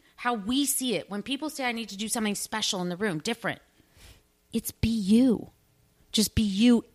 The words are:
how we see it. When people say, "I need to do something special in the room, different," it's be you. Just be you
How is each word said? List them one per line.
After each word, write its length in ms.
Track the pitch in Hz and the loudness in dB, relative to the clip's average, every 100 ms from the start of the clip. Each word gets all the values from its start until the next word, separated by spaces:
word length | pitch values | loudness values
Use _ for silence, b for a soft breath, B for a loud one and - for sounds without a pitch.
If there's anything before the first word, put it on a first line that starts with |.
| b b | b b
how 180 | 247 | -6
we 320 | 233 190 262 277 | -4 -2 0 0
see 280 | - 254 175 | -2 -2 -4
it. 140 | - | -4
When 120 | 202 | -10
people 280 | 202 269 302 | -6 -6 -6
say, 140 | - | -6
"I 80 | 247 | -6
need 160 | 233 214 | -6 -10
to 60 | 196 | -8
do 120 | 220 | -4
something 260 | 240 214 | -2 -2
special 460 | 196 - 220 - 190 | -4 -6 -4 -4 -2
in 60 | 180 | -4
the 80 | 175 | -2
room, 220 | 214 156 | -2 -2
different," 400 | 214 233 175 123 _ _ b b b b _ _ _ | -4 -6 -6 -8 _ _ b b b b _ _ _
it's 200 | 226 - | -6 -6
be 160 | - 226 | -4 -2
you. 600 | 226 190 226 262 202 - _ _ _ _ _ _ | 0 4 6 6 2 -4 _ _ _ _ _ _
Just 240 | - 202 | 0 0
be 80 | - | 0
you 420 | 214 190 240 233 - | 0 4 6 6 2